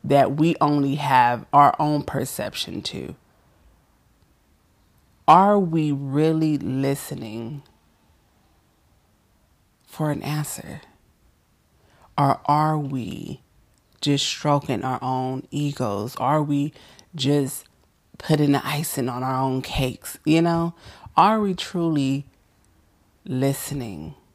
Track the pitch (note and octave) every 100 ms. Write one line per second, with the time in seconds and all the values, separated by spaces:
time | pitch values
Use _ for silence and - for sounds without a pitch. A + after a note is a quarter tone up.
0 | - C#3 C3+ C#3+ D#3+ - D3+ D3 C#3 C#3+
1 | C#3 C3 A#2+ A#2+ - C#3 C#3+ - D3+ D3
2 | C#3+ C#3+ C3 - - - - - - -
3 | C2+ - _ _ _ _ _ _ _ _
4 | _ _ _ _ _ _ _ _ _ _
5 | _ _ - E3 G3 G#3 F3+ D#3+ D3+ C#3
6 | C#3 C#3 D#3 D#3+ D#3 D3+ G2 C3 C3+ C#3
7 | - C3+ A2 A2 A#2 D3 - _ _ _
8 | _ _ _ _ _ _ _ _ _ _
9 | _ _ _ _ _ _ _ _ _ -
10 | D#3 D3 - D3+ D3+ - - - - _
11 | _ _ _ _ _ _ _ _ _ _
12 | _ - C#3 - - D3+ D#3 D#3 C#3+ C3+
13 | G#2 - - - _ _ _ _ _ _
14 | D3 C#3+ - - - C#3+ - A#2 B2+ B2+
15 | B2+ C3 C3 C3 - C#3+ D3 C#3+ A#2 G2+
16 | A2 - B2 D3+ D3 C#3+ D3 - - -
17 | _ - C3 D3 C3+ - - _ _ _
18 | _ - - D3+ D3 C#3+ - D3 E3+ -
19 | B2 B2 C3 C3 C3+ C3 - - C3 -
20 | - - - D#3+ E3+ E3+ E3+ - - -
21 | - - F#3+ A3 G#3 F3+ - F#3 E3+ D3+
22 | C3+ C#3 C#3+ _ _ _ _ _ _ _
23 | _ _ - B2+ C#3 C#3 - C#3+ A#2 E2+
24 | D#2+ C#3+ _